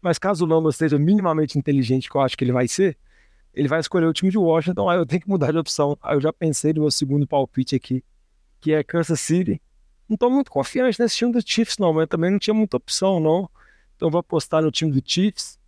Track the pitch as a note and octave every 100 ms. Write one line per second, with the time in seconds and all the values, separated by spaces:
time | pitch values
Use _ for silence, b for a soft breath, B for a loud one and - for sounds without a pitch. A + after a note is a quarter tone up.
0 | F3+ E3 F#3+ F#3 E3+ D#3+ D#3+ - D#3+ D3
1 | D3+ G#3 F#3 D#3 D3+ D3 C#3 C#3 A#2+ C3
2 | - C#3+ C3 - B2+ B2 B2 - F#3+ -
3 | _ _ _ _ _ - C#3+ D#3 D3+ F#3
4 | E3 D#3+ F#3+ G3+ E3+ E3 E3 F3+ G3 F3
5 | D3+ E3+ G3 F#3+ C#3+ D#3+ D#3 - C#3+ D3
6 | - D3 D3 - D#3+ C#3+ D3+ D#3 D3+ -
7 | C3+ C#3+ C#3 C#3+ C3 - C3 C3 - C3
8 | _ _ _ _ _ _ D#3 D#3 C#3+ E3+
9 | D#3+ D#3+ - F3 F3+ D#3 _ _ _ _
10 | _ A3 A#3+ C4 C4+ - C3+ B3+ B3+ G#3
11 | A#3 - A#3+ A#3+ - - A3+ - F#3 D#3
12 | D#3+ E3 E3+ G3 - G#3+ G#3+ B2+ - -
13 | F#3+ F#3 D#3 E3+ F#3+ b b b b _
14 | E3 E3 - D#3+ - D#3+ D#3 - D#3+ C3+
15 | - - G3+ - - -